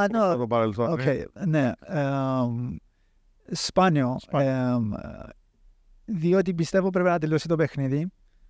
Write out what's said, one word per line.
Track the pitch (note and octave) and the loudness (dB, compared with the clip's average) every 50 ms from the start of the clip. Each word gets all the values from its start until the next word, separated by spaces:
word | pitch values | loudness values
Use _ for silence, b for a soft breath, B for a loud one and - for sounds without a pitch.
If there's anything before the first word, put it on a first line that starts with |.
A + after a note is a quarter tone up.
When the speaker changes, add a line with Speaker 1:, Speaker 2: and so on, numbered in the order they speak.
| G3+ | 2
Speaker 1:
ποδόσφαιρο | G3+ A3 A3+ G#3+ F#3+ - | 2 2 2 2 2 2
Speaker 2:
ναι. | B2 | 0
Speaker 1:
το | B2 | 0
παρελθόν. | A2 A#2+ A#2 A2+ A2 G#2 G#2 A#2+ A#2 D#3+ | 0 2 2 2 2 2 0 0 0 0
Speaker 2:
Οκ, | D#3 C3 | 0 0
Speaker 1:
Ε, | D3 C3+ A#2 D2 - - - - | 0 0 0 -4 -8 -10 -6 -2
Speaker 2:
ναι. | F3+ D#3 D3+ C#3 B2 - - | 0 2 2 2 2 0 -4
Εμ, | - - - D#3 C#3+ C#3 C#3 C#3 C3+ C3+ C3 C3 B2+ A#2+ A#2 A#2 B2 B2 - - - _ _ _ _ _ _ _ _ _ _ _ _ - - | -8 -6 -4 -2 -2 -2 -2 -2 -2 -2 0 -2 -2 -2 -2 -4 -6 -6 -8 -10 -14 _ _ _ _ _ _ _ _ _ _ _ _ -10 -8
Σπάνιο. | - - - - - F#3 F#3+ D#3+ D3 C3 B2 B2+ C3+ | -6 -6 -2 2 4 4 4 4 4 2 0 -2 -4
Speaker 1:
Σπάνιο. | - - - C#3+ C#3 C3+ C3 | -6 -4 -2 0 0 0 0
Speaker 2:
Εμ, | C3 B2+ B2 B2 A#2+ A2+ G#2 G2+ - - - - - - - - - _ _ _ _ _ - _ _ _ _ - _ _ | 0 0 0 0 0 0 -2 -4 -6 -8 -10 -14 -14 -16 -18 -20 -20 _ _ _ _ _ -20 _ _ _ _ -20 _ _
διότι | - G3+ F3 D#3 E3+ F3+ F#3+ F#3+ F3+ F#3 | -6 -4 -2 2 4 4 4 2 2 0
πιστεύω | E3 E3 - - F#3+ F#3 G3 | -2 -2 0 2 0 0 2
πρέπει | F3+ F#3 F3+ F3+ | 0 2 2 2
να | E3+ F3 | 2 0
τελειώσει | D3+ D#3 D#3 D3+ - E3 | 0 0 0 -2 0 0
το | E3+ | 0
παιχνίδι, | D#3 D#3 C3+ - C#3+ C#3 C3 C3 D3 D#3+ F#3 - _ _ _ _ _ - - | 0 0 0 -2 -2 -2 -2 -2 -2 -2 -4 -8 _ _ _ _ _ -20 -20